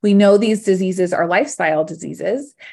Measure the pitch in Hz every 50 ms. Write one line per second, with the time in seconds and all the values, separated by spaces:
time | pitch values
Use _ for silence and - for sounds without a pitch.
0 | - 208 202 202 208 202 202 208 214 214 220 208 - - 190 185 190 185 185 185
1 | 180 175 180 - 170 170 175 196 277 285 - - 180 160 156 156 156 - 160 165
2 | - - - 170 - 180 214 269 285 285 _ _ - -